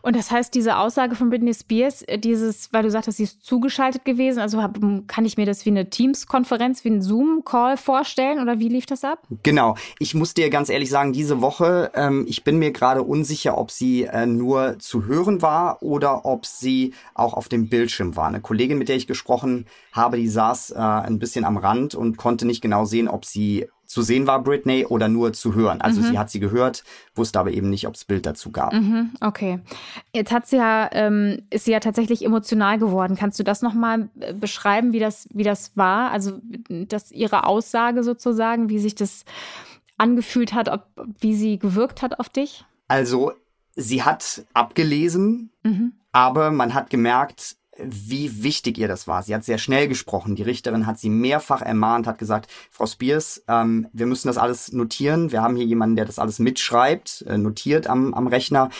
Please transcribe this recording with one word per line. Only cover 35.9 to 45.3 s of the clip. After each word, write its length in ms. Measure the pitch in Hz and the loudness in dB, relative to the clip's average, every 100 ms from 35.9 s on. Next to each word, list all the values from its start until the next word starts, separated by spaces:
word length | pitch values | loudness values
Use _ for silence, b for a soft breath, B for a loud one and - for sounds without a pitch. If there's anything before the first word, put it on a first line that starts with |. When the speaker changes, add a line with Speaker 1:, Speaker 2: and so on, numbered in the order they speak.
| 202 254 | 2 0
Speaker 1:
Also, 300 | 208 196 190 233 - - | -2 -4 -8 -12 -14 -10
dass 440 | 170 196 214 - | -8 -6 -6 -6
ihre 320 | - 220 202 - | -4 0 2 2
Aussage 580 | 202 - 233 233 247 | 2 0 0 0 2
sozusagen, 640 | 240 240 247 226 226 233 226 | 0 -2 0 0 0 0 0
wie 100 | 208 | 0
sich 140 | 208 | -2
das 300 | 208 202 - - B B B B B _ - | -2 -4 -6 -14 B B B B B _ 0
angefühlt 560 | 226 240 226 247 233 | 2 2 2 0 0
hat, 160 | 226 220 | 0 -2
ob, 180 | 208 - - 240 208 | -4 -8 -18 -16 -4
wie 140 | 220 | -2
sie 240 | 214 220 208 | 0 0 0
gewirkt 440 | 202 190 254 - | 0 0 0 -2
hat 180 | 254 - | -6 -6
auf 100 | 247 | -6
dich? 360 | - 285 - - _ - | -4 -4 -6 -20 _ -2
Speaker 2:
Also, 420 | 135 123 123 143 - _ _ _ - | 0 2 2 0 -4 _ _ _ -10
sie 280 | 110 127 | -4 0
hat 420 | 123 - - - - | 2 0 -2 -10 -4
abgelesen, 1000 | 120 120 - 160 147 170 175 208 | 0 0 2 2 2 2 2 2